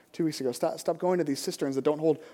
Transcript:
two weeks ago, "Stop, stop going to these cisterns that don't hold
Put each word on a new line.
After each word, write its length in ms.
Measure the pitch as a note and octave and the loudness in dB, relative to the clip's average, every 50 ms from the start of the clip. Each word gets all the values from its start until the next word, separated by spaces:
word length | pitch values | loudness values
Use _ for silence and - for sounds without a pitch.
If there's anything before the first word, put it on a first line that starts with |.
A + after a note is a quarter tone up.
| - _ | -20 _
two 140 | - - E3+ | -4 0 0
weeks 160 | D#3 D3+ - | 0 0 0
ago, 120 | C3 B2 | -2 -2
"Stop, 280 | A#2 - F3 D#3+ - D#3+ | 0 0 -2 -2 -2 -2
stop 160 | - E3+ E3 | -2 -2 -2
going 220 | E3+ F3+ F3+ F#3 F3 | 0 2 2 2 2
to 60 | D#3+ | 2
these 160 | C#3+ C3+ C3+ | 0 -2 -2
cisterns 340 | - F#3+ - - D#3 C#3 C3+ | -4 -6 -4 -2 -2 -2 -2
that 100 | C3+ B2 | 2 2
don't 140 | D3 D3+ D3+ | 2 2 4
hold 200 | D#3+ D#3+ D3 - - - | 2 2 2 2 -2 -12